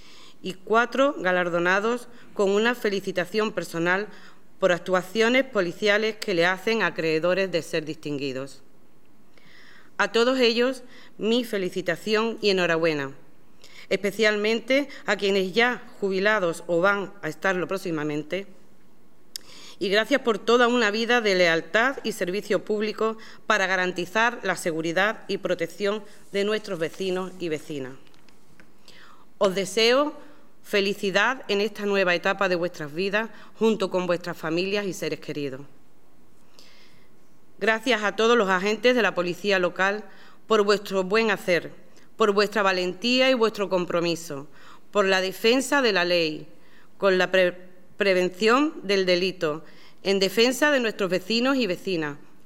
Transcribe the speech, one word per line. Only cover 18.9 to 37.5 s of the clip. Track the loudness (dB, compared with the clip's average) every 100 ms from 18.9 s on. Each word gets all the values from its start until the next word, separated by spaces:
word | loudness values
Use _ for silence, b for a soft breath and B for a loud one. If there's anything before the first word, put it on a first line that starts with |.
| -16 -16 -16 -16 -16 B B B -6
y | 2
gracias | 2 4 2
por | 2 0
toda | 4 6 6
una | 4 4
vida | 2 2 4
de | 4 6
lealtad | 6 4 2 2 2 0
y | -6
servicio | -4 -4 -4 0 -2
público | 0 -2 -2 0 -2 -2 B B 0
para | 2 2
garantizar | 2 0 -2 -2 2 2 0
la | -2 -2
seguridad | -2 -2 0 2 2 0 -6
y | -4
protección | -2 -2 -4 -2 -2 -2 -6 B B
de | -2
nuestros | 0 -2 -4 -4
vecinos | -4 -4 -4 -2 -4 -6
y | -6
vecinas. | -6 -6 -8 -10 -12 -16 -16 -16 -16 -16 -16 -16 -18 B B B B B 0
Os | 2
deseo | 2 -2 2 4 4 2 -4 B B B -16
felicidad | -2 0 0 -2 0 2 2 0 -2
en | 0
esta | 0 -2 0
nueva | 2 2 2
etapa | 0 0 0
de | 0
vuestras | -2 -4 -8
vidas | -4 -2 -2 -4 B B 0
junto | 2 2 0
con | 0 0
vuestras | -2 -4 -6
familias | -2 -2 0 -2
y | -4
seres | -4 -6 -6
queridos. | -6 -6 -6 -8 -12 -16 -16 -16 -16 -16 -16 -16 b b b b b b b -16 -16 -16 -16